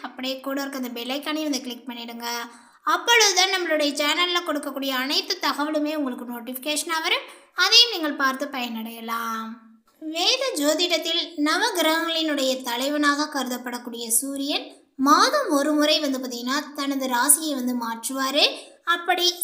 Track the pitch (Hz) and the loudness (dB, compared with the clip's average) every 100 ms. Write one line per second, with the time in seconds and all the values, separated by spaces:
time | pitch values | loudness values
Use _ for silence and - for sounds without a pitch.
0 | 247 - 262 262 269 277 277 269 247 233 | -12 -8 -6 -6 -4 -4 -4 -6 -6 -6
1 | 240 285 302 311 302 254 247 240 - 233 | -6 -6 -4 -2 -2 -4 -6 -10 -12 -12
2 | 233 233 233 240 240 - - _ 302 349 | -12 -8 -6 -6 -8 -14 -20 _ 0 2
3 | 466 466 415 370 381 381 339 302 285 285 | 6 6 6 6 2 2 0 0 0 0
4 | 294 311 359 349 349 285 285 269 269 254 | 0 2 2 0 0 -4 -4 -6 -2 -2
5 | 269 339 - 370 294 262 302 302 294 311 | 0 -2 -4 -4 -2 -2 -2 0 -2 -2
6 | 262 240 233 240 226 254 302 302 349 320 | -4 -6 -8 -10 -8 -8 -4 -4 -2 -2
7 | 339 508 - - - - 381 453 480 381 | 0 -2 -4 -20 -8 0 6 8 6 2
8 | 302 277 269 262 277 262 240 226 226 226 | -2 0 0 0 -6 -6 -6 -8 -10 -10
9 | 226 226 233 220 226 233 - - _ - | -6 -4 -4 -6 -8 -12 -20 -20 _ -14
10 | 311 330 392 523 539 285 285 320 349 320 | -8 0 2 2 0 0 0 2 2 0
11 | 330 339 302 - 294 349 466 359 311 330 | 0 -2 -4 -2 0 2 2 2 2 2
12 | 339 320 311 277 262 254 247 240 277 294 | 0 0 0 0 0 0 -2 -2 0 2
13 | 294 285 302 277 247 247 247 240 240 233 | 2 2 0 -2 -4 -6 -6 -8 -8 -8
14 | 233 - 269 277 277 381 - - _ - | 0 0 0 -4 -2 -2 -6 -18 _ 2
15 | 269 330 494 587 453 285 294 302 302 311 | 6 8 6 4 2 2 4 4 4 2
16 | 294 254 254 240 247 285 - - 277 269 | 0 -2 -4 -6 -2 -2 -4 -6 -4 -2
17 | 262 240 285 320 311 262 247 247 226 226 | 0 2 4 4 2 -2 -2 -4 -4 -6
18 | - 269 269 294 440 - - - - 349 | -6 -4 0 4 4 2 -14 -10 -2 -2
19 | 370 359 349 349 | 2 2 2 2